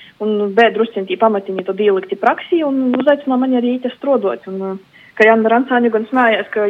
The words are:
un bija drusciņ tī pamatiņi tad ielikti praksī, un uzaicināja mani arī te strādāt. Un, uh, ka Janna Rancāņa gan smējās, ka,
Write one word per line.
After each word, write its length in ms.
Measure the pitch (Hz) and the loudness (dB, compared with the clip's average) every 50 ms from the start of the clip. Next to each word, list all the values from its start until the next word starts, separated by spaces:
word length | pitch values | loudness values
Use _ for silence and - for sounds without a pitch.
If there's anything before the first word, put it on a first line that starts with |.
| - - _ - | -20 -20 _ -6
un 320 | 214 214 214 208 208 202 196 | -4 -2 -2 -2 -2 0 2
bija 180 | 226 233 220 190 | 2 2 4 2
drusciņ 320 | 208 233 226 - 196 190 190 | 0 -2 -4 -4 -6 -6 -6
tī 80 | 185 - | -2 0
pamatiņi 440 | 226 226 214 196 196 202 190 185 185 | 0 2 2 0 -4 -6 -8 -6 -6
tad 160 | 196 190 190 | -6 -4 0
ielikti 380 | 214 202 190 185 190 - - - | 0 2 2 0 -2 -4 -6 -2
praksī, 400 | 214 247 311 - - - 359 330 311 | 0 0 0 -2 -2 -2 -2 0 0
un 240 | 277 269 262 262 247 | 0 -2 0 0 0
uzaicināja 480 | 247 254 262 294 285 285 285 269 262 247 | 0 0 2 2 0 0 0 -2 -2 0
mani 200 | 262 262 254 247 | 0 0 0 0
arī 160 | 240 240 254 254 | 0 -2 -2 -4
te 120 | 254 247 - | -6 -8 -8
strādāt. 500 | - - 285 269 226 196 190 - - - 190 | -6 -2 0 0 0 0 -2 -4 -6 -8 -10
Un, 100 | 190 190 | -10 -8
uh, 400 | 190 190 190 190 - _ _ - - - _ | -6 -8 -8 -10 -12 _ _ -20 -20 -8 _
ka 100 | - 214 220 | 2 4 4
Janna 240 | 226 226 220 220 | 6 4 4 2
Rancāņa 400 | 226 247 262 262 254 240 240 233 | 2 0 0 0 0 0 2 2
gan 140 | 220 214 220 - | 0 -2 -2 -2
smējās, 380 | 262 254 247 226 214 190 208 - | 0 0 2 2 2 0 -4 -4
ka, 180 | - 214 208 208 | -4 -2 0 0